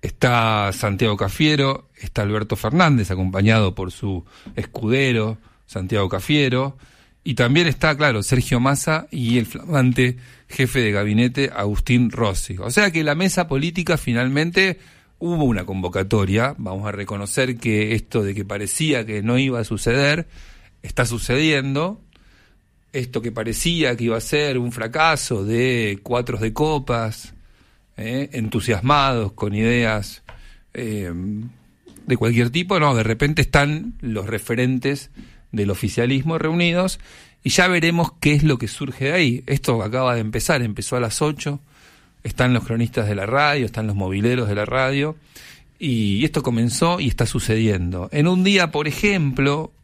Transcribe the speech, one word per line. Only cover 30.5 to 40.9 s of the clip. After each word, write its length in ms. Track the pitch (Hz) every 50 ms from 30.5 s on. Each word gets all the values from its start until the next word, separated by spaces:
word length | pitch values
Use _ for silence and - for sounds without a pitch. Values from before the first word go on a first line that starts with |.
| - - _ _ _
eh, 360 | - 123 113 107 104 95 87 85 87 90 101 104 104 113 123 - - _ _ _ _ _ - - - -
de 100 | - 127 117
cualquier 320 | 110 113 120 117 120 120
tipo, 280 | 123 170 180 180 202 175
no, 160 | 151 143 131
de 100 | 117 110
repente 360 | 107 113 117 143 143 151 147
están 540 | 139 - - 147 143 143 151 156 202 240 233 -
los 240 | - 120 110 104 95
referentes 840 | 101 113 104 - - 120 113 127 127 131 127 - 139 143 135 - - - - - - - - - _
del 180 | - 98 101 98
oficialismo 640 | 98 - - 101 - - 120 123 135 135 131 160 165
reunidos 640 | 160 - 156 165 175 175 170 170 175 185 185 - - - - - - - - _ _ _
y 60 | 127
ya 180 | - - 180 185
veremos 440 | 180 175 160 165 170 170 165 160 - -
qué 140 | - 147 147
es 80 | 147
lo 160 | 151 156 135 113
que 100 | - 104
surge 380 | - - 143 135 123 - 135
de 60 | 139
ahí. 320 | 160 185 170 131 120 123 127
Esto 360 | - 139 139 - - 123 113
acaba 340 | 101 104 113 127 131 127 120
de 40 | 117
empezar, 400 | 110 107 110 117 - - 165 135
empezó 360 | 120 110 101 - 107 -